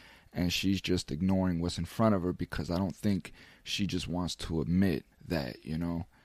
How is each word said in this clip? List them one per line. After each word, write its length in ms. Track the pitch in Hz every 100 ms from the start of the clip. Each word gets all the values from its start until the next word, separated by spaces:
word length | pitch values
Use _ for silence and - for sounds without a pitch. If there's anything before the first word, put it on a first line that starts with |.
| - - _
and 220 | - 87
she's 280 | 85 95 95
just 300 | - 90 -
ignoring 480 | 73 92 95 92 85
what's 200 | 85 -
in 60 | 85
front 280 | - 110
of 80 | 101
her 120 | 87
because 360 | - - - 76
I 80 | 87
don't 180 | 95 -
think 360 | 107 95 - - - -
she 240 | - - 98
just 200 | 90 85
wants 280 | 85 87 -
to 260 | - 80
admit 440 | - 90 98 71 - _ -
that, 380 | 82 65 - -
you 120 | 78
know? 280 | 85 85 82 _